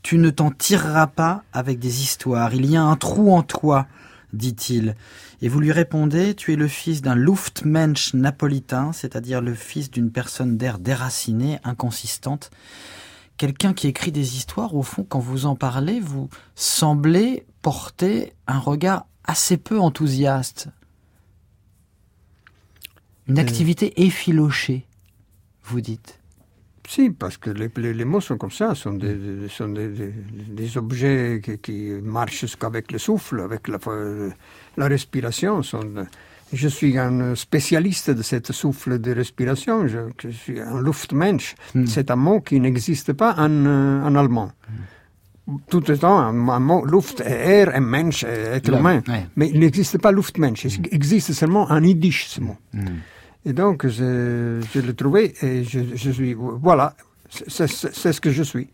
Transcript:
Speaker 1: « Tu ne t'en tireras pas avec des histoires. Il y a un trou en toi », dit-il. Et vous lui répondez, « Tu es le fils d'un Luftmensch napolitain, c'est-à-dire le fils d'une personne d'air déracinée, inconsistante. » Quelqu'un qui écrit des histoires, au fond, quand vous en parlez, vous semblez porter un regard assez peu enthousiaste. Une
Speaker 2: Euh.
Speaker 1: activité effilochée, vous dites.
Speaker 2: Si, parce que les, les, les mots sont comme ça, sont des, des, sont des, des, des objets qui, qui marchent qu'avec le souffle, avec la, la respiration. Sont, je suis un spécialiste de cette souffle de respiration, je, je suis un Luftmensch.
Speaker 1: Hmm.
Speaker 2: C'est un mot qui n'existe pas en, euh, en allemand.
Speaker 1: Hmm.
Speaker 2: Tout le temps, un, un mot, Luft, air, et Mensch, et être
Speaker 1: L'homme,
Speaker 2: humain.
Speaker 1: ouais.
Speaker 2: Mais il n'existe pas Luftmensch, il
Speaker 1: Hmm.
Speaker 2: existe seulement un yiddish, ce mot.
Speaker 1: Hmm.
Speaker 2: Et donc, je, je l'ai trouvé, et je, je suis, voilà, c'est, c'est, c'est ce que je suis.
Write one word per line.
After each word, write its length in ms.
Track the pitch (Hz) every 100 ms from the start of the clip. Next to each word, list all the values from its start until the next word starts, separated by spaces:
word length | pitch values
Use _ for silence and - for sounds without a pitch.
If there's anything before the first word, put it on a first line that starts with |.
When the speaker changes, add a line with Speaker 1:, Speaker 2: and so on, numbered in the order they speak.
Speaker 1:
« 0 |
Tu 160 | - 165
ne 120 | 165
t'en 220 | 143 151
tireras 560 | - - 190 156 156 156
pas 360 | 160 165 196 _
avec 260 | 123 127 123
des 240 | 123 123
histoires. 500 | 135 - 131 120 117
Il 120 | 127 135
y 60 | 165
a 60 |
un 120 | 156 156
trou 380 | - - 208
en 80 | 180
toi », 440 | 147 - 151 139 135 - - - _
dit-il. 640 | 107 123 113 - 120 110 110 - - - -
Et 80 | 120
vous 100 | 143
lui 140 | 151
répondez, « 640 | 156 165 156 151 160 196 202
Tu 180 | -
es 20 | 151
le 140 | 147
fils 320 | - - 156
d'un 140 | 135 123
Luftmensch 960 | 139 196 - - 151 156 156 143 -
napolitain, 800 | 127 135 139 147 139 - 131 147
c'est-à-dire 480 | 160 127 135 123 127
le 140 | 120 117
fils 360 | - 151 135
d'une 180 | 120 117
personne 440 | 117 123 - 127 113
d'air 240 | 127 101
déracinée, 800 | 95 131 127 - - 113 135 151 120
inconsistante. » 840 | 120 123 - 110 - - 143 - - - - - - - - _ -
Quelqu'un 340 | 143 139 196
qui 160 | 185 143
écrit 240 | 135 175
des 240 | 147 131 127
histoires, 400 | - - 226 151
au 80 |
fond, 220 | 131 - -
quand 120 | 139
vous 260 | 120 131 143
en 100 | 131
parlez, 460 | 131 123 147 233
vous 260 | 170 139 135 - _ -
semblez 920 | - - 156 147 151 175 233 254 - _
porter 720 | 160 - - - 180 220 - _ -
un 120 | 131
regard 460 | 123 147 180 190 - _
assez 320 | - 156 - 180
peu 240 | - 220
enthousiaste. 880 | 175 139 156 135 139 135 127 - 147 _ _ _ _ _ _ _ _ _ _ _ _ _ _ _ _ _ _ _ _ _ - _ _ _ -
Une 80 | 139
Speaker 2:
Euh. 40 |
Speaker 1:
activité 640 | 127 117 160 170 208 -
effilochée, 840 | 185 - - 160 151 131 - 131 - _ _ _ _ _ _ _
vous 160 | - 120
dites. 400 | 110 110 - - _ _ _ _ _ _ -
Speaker 2:
Si, 260 | - 262
parce 260 | 160 92 -
que 140 | -
les, 180 | 104 113 120
les, 160 | 117
les 100 | 113
mots 160 | 120 196
sont 180 | - 139
comme 140 | 120
ça, 220 | - 220 143
sont 180 | 104
des, 200 | 101 101
des, 340 | 101 101 98 101
sont 220 | - 107
des, 180 | 104 107
des, 220 | 104 101 110 101 107 107
des 280 | 104 113 123
objets 640 | 113 123 139 135 120 113
qui, 180 | 107 107
qui 320 | - 104 104 101
marchent 540 | 107 113 117 - 120 -
qu'avec 340 | 113 113 -
le 60 | 110
souffle, 420 | - 214 - 117
avec 280 | 92 107 -
la, 100 | 104 - 107 104 104 101 87 - - - -
la 120 | 139
respiration. 760 | 139 - 139 120 - 185 202
Sont, 460 | 131 113 107 104 92 - - - _
je 160 | 131 147
suis 300 | 139 147 131
un 380 | 127 127 123 120
spécialiste 760 | - 151 - 156 190 180 -
de 140 | 120
cette 280 | 110 123 -
souffle 440 | 123 147 135 - 123
de 140 | 117
respiration, 760 | 123 123 - 127 135 - 226 147
je, 120 | 113 117 -
je 100 | 117
suis 300 | 117 - 120
un 220 | 113 127
Luftmensch. 720 | 135 147 - 139 185 170 - - - 131
Speaker 1:
Hmm. 100 | 123
Speaker 2:
C'est 240 | 110 135
un 60 | 123
mot 260 | 147 208
qui 180 | - 139
n'existe 540 | 127 123 113 147 -
pas 220 | 143 226 156
en, 140 | 151 151 143
euh, 340 | 143 139 139
en 140 | 147 139
allemand. 360 | 139 120 98 - - 110 95 - _ _ _ _ -
Speaker 1:
Hmm. 100 | 139 -
Speaker 2:
Tout 140 | 180 156
le 80 | 147
temps, 220 | 175 196
un, 320 | 117 117 120
un 100 | 123
mot, 240 | 131 175 135
Luft, 360 | 180 - -
air, 540 | 117 123 147 202 190 131
et 40 |
Mensch, 440 | 123 135 170 -
et 40 | 113
être 400 | 117 110 131 139
Speaker 1:
L'homme, 80 | 135
Speaker 2:
humain. 240 | 170 165 -
Speaker 1:
ouais. 200 | 117 85 -
Speaker 2:
Mais 160 | 151
il 60 | 151
n'existe 400 | 160 151 175 -
pas 120 | 214
Luftmensch, 540 | 196 - - 143 110 127
il 140 | 98
Speaker 1:
Hmm. 60 | 170
Speaker 2:
existe 420 | 156 143 208 151
seulement 360 | 147 156 202 185
un 140 | 156
yiddish, 460 | 170 175 175 135 -
ce 120 | -
mot. 160 | 95 92 _
Speaker 1:
Hmm. 240 | 110 98 85 78 - - _ -
Speaker 2:
Et 80 |
donc, 340 | 131 202 151 135
je, 720 | 113 127 123 120 120 120 117 110
je 60 | 139
l'ai 120 | 127
trouvé, 400 | 117 139 190 214 -
et 220 | 135 127
je, 160 | 120 131 123 120
je 160 | 131
suis, 220 | 127 127
voilà, 600 | 113 127 117 165 156 143 - _ _ _
c'est, 400 | - - - 160
c'est, 260 | - 160 -
c'est 160 | 180
ce 80 | 147
que 120 | 160
je 120 | 135
suis. 240 | 143 127 127